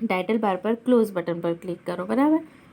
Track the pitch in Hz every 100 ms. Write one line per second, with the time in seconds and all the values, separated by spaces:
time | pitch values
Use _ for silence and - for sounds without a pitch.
0 | 226 185 185 226 220 185 214 233 - 247
1 | 214 185 170 170 170 170 185 170 - 180
2 | 185 226 294 320 320 - -